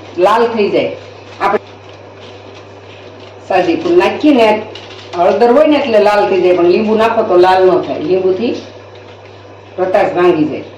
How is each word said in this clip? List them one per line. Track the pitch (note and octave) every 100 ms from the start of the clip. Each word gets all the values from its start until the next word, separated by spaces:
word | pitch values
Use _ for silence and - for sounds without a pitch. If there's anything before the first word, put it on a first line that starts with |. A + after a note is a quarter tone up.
| - -
લાલ | F#3+ A3 A3+
થઈ | A3 G3
જાય. | E3 B2 - - - - -
આપણે | G3 G#3+ - - - - - - - - - - - - - - - - - - -
સાજી | F#3 F3 D#3
ફૂલ | E3+ F3
નાખીએ | G3+ - D4+
ને, | B3+ G#3+ G#3+ - - - - - F3
હળદર | F#3 G3+ A#3+
હોય | C4+ D#4
ને | C#4
એટલે | A#3 G#3+
લાલ | G3+ G#3 -
થઈ | F#3+
જાય, | F3+ F3
પણ |
લીંબુ | F3 G3+ G#3+
નાખો | G#3+ A3+ A3+
તો | G#3 F3+
લાલ | F#3 F#3 F#3
ન | F3
થાય. | - C3+
લીંબુથી | D#3 F#3 F#3 F#3 A#3+ - - - - - - - - - - - - -
રતાશ | F#3 F#3 -
ભાંગી | - F3+ D#3
જાય. | C#3+ - -